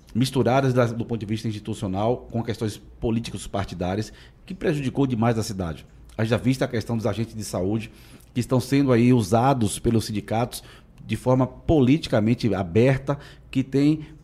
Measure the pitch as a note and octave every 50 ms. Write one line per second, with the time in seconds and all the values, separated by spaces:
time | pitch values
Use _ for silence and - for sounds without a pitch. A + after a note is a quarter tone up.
0 | - - - A2+ C3 C3 - C3 A#2 A#2 B2+ C#3 C3+ C3 B2 B2+ A#2+ A2+ A2+ A#2
1 | A2 - A#2 G#2 G#2+ G2 A2+ A2 - A2+ G#2 G#2 - A2+ G#2 - A2 F#2+ F#2 G2
2 | G#2+ A#2 B2 - - - - A2+ A2+ A#2+ G#2+ - A#2 G#2+ - - - - - -
3 | - A#2 A2+ A2+ A2+ - - F#2+ - - - G2 F#2 - F#2 E2+ F2+ F2+ F#2+ G#2+
4 | G#2+ - - - - - - - - - F#3 - - F#3+ D3+ D3 C3+ B2 - C#3+
5 | C#3 C3 C3 G#2+ A2+ A#2+ A#2 A2+ G#2+ - G2+ F#2 F2+ E2 D#2 - - - - -
6 | - - - - A2+ A2 A#2+ F2+ F2+ B2+ C3 C3+ C#3 C3 B2 G#2+ - - A#2 A2
7 | G#2 A2 F#2+ A2 A#2 A2+ - G#2+ G2 - - F#2+ F2+ G2 A2 A2+ A2 - - -
8 | - - - - - - - B2 A2+ - C3 B2 A#2+ - C#3 C#3 C#3+ C3 B2 A2+
9 | A#2+ B2 B2+ A#2+ G#2 E2 A2+ A2+ B2 C#3 C#3 B2 G#2+ F#2 - - - A#2 A2+ A2
10 | - - G#2 G2 - - G#2+ A2+ B2 - - - - - - - - - - -
11 | - - A2 - - B2 B2+ C3 B2+ - - - - - E3 D3 B2 A#2+ D3 E3
12 | - - C3+ A2 G#2 A2 B2 - - G#2+ F#2+ F2+ F#2 E2 E2+ A2 B2 C3+ C3 C3
13 | - D3 C#3+ - - - - - - - - C3+ B2+ - - C#3 C#3+ D3+ D#3 D3+
14 | - - - -